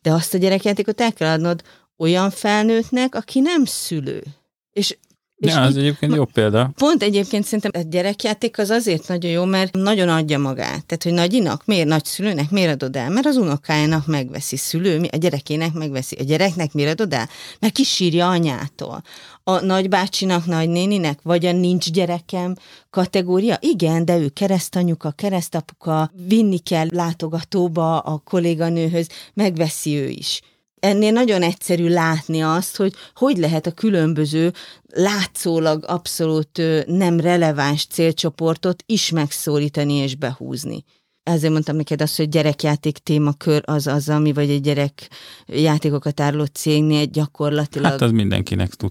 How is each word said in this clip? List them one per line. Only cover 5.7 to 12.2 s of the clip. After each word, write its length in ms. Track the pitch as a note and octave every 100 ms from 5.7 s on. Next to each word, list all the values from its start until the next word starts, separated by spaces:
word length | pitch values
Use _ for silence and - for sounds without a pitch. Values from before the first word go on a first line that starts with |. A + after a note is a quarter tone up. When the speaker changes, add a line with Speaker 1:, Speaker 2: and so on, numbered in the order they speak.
Speaker 1:
itt 60 | C#3
Speaker 2:
egyébként 300 | C#3+ D3 D3
Speaker 1:
ma- 60 | D#3
Speaker 2:
jó 80 |
példa. 480 | C3 - A2 G#2+ B2+ -
Speaker 1:
Pont 260 | C#4+ E4
egyébként 420 | G#3 G3+ G3 G#3
szerintem 260 | G#3 A3 G3+
a 140 | F3+ D#3+
gyerekjáték 720 | F3 F3+ G3+ A3+ G#3 A#3+ -
az 120 | G3+
azért 380 | A3+ A3+ D#3+ -
nagyon 220 | F3+ F3
jó, 140 | E3
mert 300 | F3+ F#3+ F#3+
nagyon 340 | F#3+ G3 G#3+ F3
adja 300 | D#3+ D#3 C#3+
magát. 480 | C#3 B2+ B1 C#2 -
Tehát, 160 | E3+
hogy 100 | F3
nagyinak, 520 | E3+ F3 B3 F3 - -
miért 220 | G3+ D#3
nagyszülőnek, 640 | D#3 - -